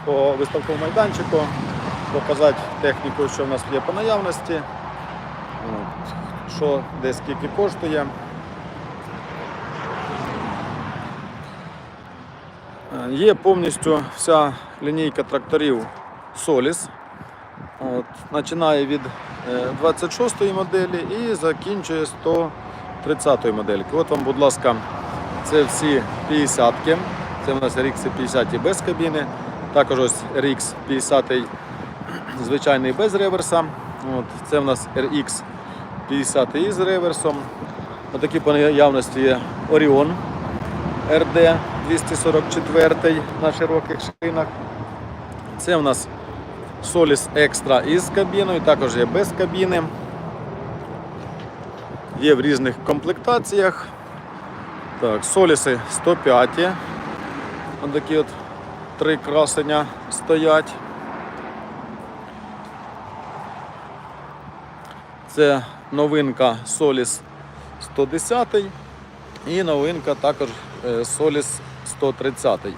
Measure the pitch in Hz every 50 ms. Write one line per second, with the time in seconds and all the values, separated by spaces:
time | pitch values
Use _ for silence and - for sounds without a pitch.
0 | 156 151 143 139 135 143 139 131 143 139 - 156 139 - 156 147 160 156 175 214
1 | 214 202 - - - - 165 156 151 143 139 - - - - - - - - -
2 | - - - 143 - - 147 139 151 147 131 - - - - - - 139 131 -
3 | - 139 123 - 143 135 - - 139 135 135 123 - 117 135 131 127 - 175 202
4 | 214 226 214 208 196 180 160 - - - 170 156 143 - - - - - - -
5 | - - - - - - - - - - - - 120 113 110 107 196 - - -
6 | - - - - - - - - - - - - 156 147 143 135 120 - - -
7 | 127 131 123 - - 147 139 - 160 147 - - 202 190 - - 170 160 156 147
8 | 139 - - - - - - - - - - - - - - - - - - -
9 | - - - - - - 156 - - - - - - - 143 147 - - - -
10 | - 143 - 139 135 135 - - - - - - - - - - - - - -
11 | - - - - - - - - - - - - - - - - - - - -
12 | - - - - - - - - - - - - - - - - - - - 131
13 | 123 123 135 139 185 214 196 - - 190 190 180 170 160 147 - - 160 156 151
14 | 143 - - - - - 160 156 147 143 131 123 - - - - - 143 151 160
15 | 160 151 - - 135 - 143 135 117 120 156 151 151 147 127 113 110 110 - -
16 | - - - - - - - - - - 151 127 127 147 175 - - - - -
17 | - - - - - - - - - - - - - - - - - - - 123
18 | 120 - - - - - 143 151 135 - 160 170 165 156 151 143 139 135 147 143
19 | 131 123 - - - - - - - 123 123 123 123 127 131 - 151 165 160 -
20 | 175 165 - - 240 233 - - 202 202 190 190 190 175 180 190 180 175 180 170
21 | 160 - 190 226 240 233 214 160 156 160 151 160 - 185 208 196 170 - 165 160
22 | 156 147 - - - 160 165 170 170 156 - - - - - - - - - -
23 | - 143 156 135 - 151 135 117 - 117 107 110 104 104 104 98 95 - 139 160
24 | 160 - 151 139 131 131 135 135 143 135 123 - - 127 117 110 98 - - -
25 | - - - - - - - - - - 151 151 143 120 - - 156 151 143 131
26 | 110 - - - - - 151 151 147 131 - - 120 120 120 - - 156 160 175
27 | 185 - - - - - - - - - 135 135 135 120 - 131 131 135 127 -
28 | - 135 - - 127 123 - 131 117 - - 113 117 175 196 - - 185 170 160
29 | 165 160 151 151 143 - - - - - - - - - - 147 139 - 143 127
30 | 127 120 - - - - - 135 135 139 131 - - - - - - - 139 131
31 | 127 - 147 135 123 - 131 127 117 - - - - - - - - - - -
32 | - - - - - - - 131 123 117 135 139 - 147 139 131 131 131 131 -
33 | 208 220 190 196 196 190 185 180 - - 175 165 160 156 151 - - - - -
34 | - 131 131 127 117 - - - - - 151 147 139 135 127 120 - - - 135
35 | 131 131 151 147 139 - - - - - - - - - - - - - - -
36 | - - 135 139 131 - - 143 127 117 - 147 175 208 202 180 185 185 190 180
37 | 175 170 156 - - 156 143 143 135 - - - - - - - - - - -
38 | - - - 131 143 143 156 160 - 147 147 147 147 151 147 143 147 143 135 131
39 | 120 - - 131 131 131 131 123 123 - - - - - 156 151 156 147 135 139
40 | 147 160 180 185 - - - - - - - - - - - - - - - -
41 | - - 151 160 160 - - 170 170 165 165 156 - - - - - 147 165 160
42 | - - 165 156 - 165 156 156 151 - - 165 151 - 156 165 165 160 160 -
43 | - 165 160 156 147 - - 139 156 156 147 - 165 160 160 160 156 - 156 -
44 | - - - _ 170 170 160 160 156 - - - - - - - - - - -
45 | - - - - - - - - - - - - - 170 175 160 147 139 127 -
46 | - - - - - - - - - - - - - - - - - - - 175
47 | 165 151 143 139 - - - 151 147 139 139 - - 147 135 123 - 143 160 180
48 | 185 - - 196 196 185 190 196 196 190 180 160 - 156 151 139 135 123 113 120
49 | 120 117 - 185 202 175 165 - 185 170 175 190 185 185 180 170 165 160 - -
50 | - - - - - - - - - - - - - - - - - - - -
51 | - - - - - - - - - - - - - - - - - - - -
52 | - - - 131 131 151 147 123 127 147 143 123 135 127 117 - - - 147 147
53 | 131 165 180 - - - 247 233 226 - 202 202 190 190 - - - - - -
54 | - - - - - - - - - - - - - - - - - - - -
55 | 123 117 107 104 101 - - 196 190 170 151 135 - 143 123 120 113 - - -
56 | - 170 175 165 - 139 127 123 127 123 - 165 170 185 185 170 - - - -
57 | - - - - - - - - - - - - - - - - - 143 139 151
58 | 147 - 156 156 147 - - - - - - - - - - - - - - -
59 | 151 156 156 - - 143 143 156 156 143 - 160 143 147 151 151 147 - - -
60 | - - - - - - 165 160 156 160 156 156 156 - - - - - - -
61 | - - - - - - - - - - - - - - - - - - - -
62 | - - - - - - - - - - - - - - - - - - - -
63 | - - - - - - - - - 69 - - - - - - - - 73 -
64 | 71 - - - - 143 147 - - - - - - - - - - - - -
65 | - - - - - - - 147 151 143 143 135 120 - - - - - 139 143
66 | 147 151 147 151 143 135 117 - 131 123 113 113 120 - - - 156 147 135 131
67 | 123 - - - - - - - - - - - - - - - - - - -
68 | 139 131 151 160 - - 233 247 233 233 - 208 196 196 190 - - - - -
69 | - - - - - - - - - - 170 185 185 165 151 143 143 160 175 160
70 | 135 151 139 - - 143 143 - 143 120 110 - - - - - - 123 117 117
71 | 120 - - - 147 156 147 147 139 - - - - - - - - - - -
72 | 143 139 131 - 123 135 123 - - 127 101 90 - 101 85